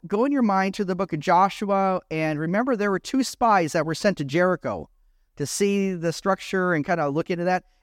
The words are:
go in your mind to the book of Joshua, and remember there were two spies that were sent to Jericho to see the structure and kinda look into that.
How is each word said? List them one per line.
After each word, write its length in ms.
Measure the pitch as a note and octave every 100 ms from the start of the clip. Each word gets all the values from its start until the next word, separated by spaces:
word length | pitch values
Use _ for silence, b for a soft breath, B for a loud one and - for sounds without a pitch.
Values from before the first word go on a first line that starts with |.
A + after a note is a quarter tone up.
| E3+
go 200 | G3+ C4+
in 60 |
your 120 | C#4+
mind 320 | A3+ F#3+ F#3+ F#3+
to 100 | F#3
the 100 | F3+
book 160 | F3+
of 80 | D3+
Joshua, 840 | E3 F3 F#3+ - G3+ G3 F#3+ F#3 -
and 280 | D#3+ D#3 D3+
remember 360 | D#3+ G3 B3+ A3+
there 160 | G#3
were 80 | F#3+
two 240 | - C4+
spies 500 | B3+ - A#3 G3+ D#3+
that 140 | E3+ D#3
were 80 | D#3+
sent 240 | G#3 F3+
to 40 |
Jericho 680 | C#3 D#3 F3+ F3 C3 F#2+ - _ _ _ _ -
to 100 | C#3
see 460 | - G3+ G3+ G3
the 200 | F3+ E3
structure 600 | D#3 G3 F#3+ - F#3+ F3+ E3
and 100 | D3
kinda 240 | F3 D3
look 220 | C#3+ E3
into 140 | F3 F3
that. 180 | F#3 - _